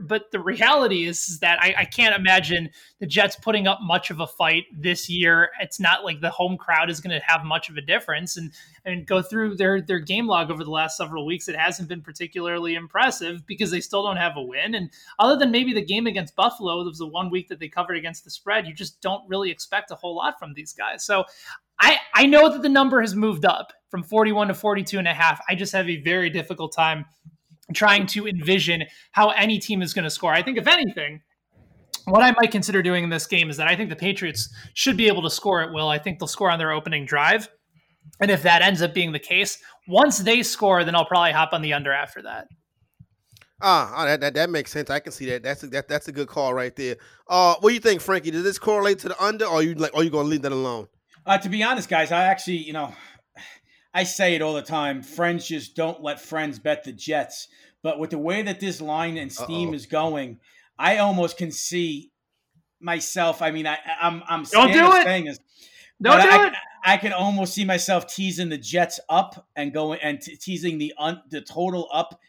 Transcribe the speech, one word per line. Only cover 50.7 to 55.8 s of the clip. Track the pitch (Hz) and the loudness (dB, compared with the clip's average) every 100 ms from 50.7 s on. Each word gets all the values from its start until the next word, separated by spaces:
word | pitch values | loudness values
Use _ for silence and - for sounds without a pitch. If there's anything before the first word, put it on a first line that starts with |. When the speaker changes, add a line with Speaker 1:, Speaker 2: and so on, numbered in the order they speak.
| 117 101 _ _ _ 190 | -4 -10 _ _ _ 0
Speaker 3:
Uh, | 196 | 0
to | 190 | 0
be | 214 | -2
honest, | 226 254 - | 0 -2 0
guys, | 165 156 | 0 2
I | 170 | 2
actually, | 185 190 - 175 | 2 0 -2 -6
you | 151 | -6
know, | 156 135 - - _ _ - - - _ _ _ | -8 -8 -12 -20 _ _ -20 -20 -20 _ _ _
I | 180 | -4
say | 185 - 180 | -2 0 0
it | 165 | 0
all | 156 | -2
the | 147 | -4
time. | 143 156 143 135 | -4 -4 -4 -6
Friends | - - 170 170 170 | -8 -4 -2 -2 -6
just | 156 120 | -10 -8
don't | - | -4